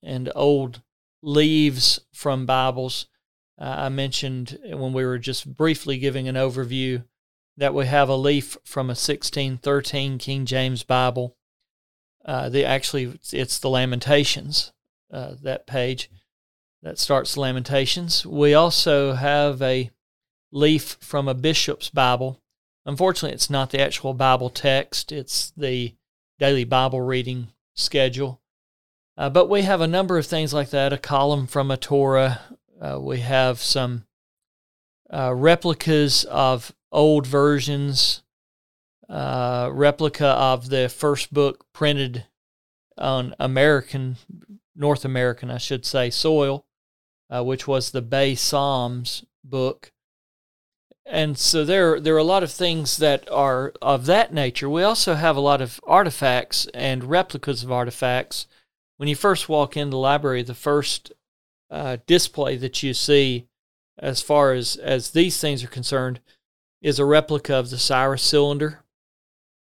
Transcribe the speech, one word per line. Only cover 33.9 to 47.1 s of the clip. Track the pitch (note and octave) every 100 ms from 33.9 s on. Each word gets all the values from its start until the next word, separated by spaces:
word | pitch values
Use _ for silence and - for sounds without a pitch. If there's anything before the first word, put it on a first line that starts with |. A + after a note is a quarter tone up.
| A#2+ - _ _ _ _ _ _ _ _ _ -
uh, | - B2+
replicas | B2+ D#3 F3 F3 D3+ D#3+ D3+ D3 -
of | - C#3 C3 B2+ - - -
old | D3+ D#3 D3+ B2+
versions, | C#3 D3 C#3+ C#3+ C#3+ C#3+ C#3 - - _ _ _ _ _ _ _ _ -
uh, | D#3 C3+ B2+ B2 B2 B2
replica | C3+ C#3+ C#3+ D#3 - C#3+
of | B2+ C3 B2+ B2+
the | C3+ B2
first | - D3+ C#3 -
book | C#3+ C#3 - _
printed | - D3 C#3+ C3 A#2+ - _ _ _ _ _ _ -
on | C#3 C3 B2 -
American, | C3 C3 D3 C#3+ - C3+ C3 B2 - - - G#3 _
North | - D3 C#3
American, | C3+ B2+ B2+ A#2+ B2
I | B2
should | - C3
say, | - C3+ B2
soil, | - D#3+ D#3 C#3 C#3 _ _ _ _ _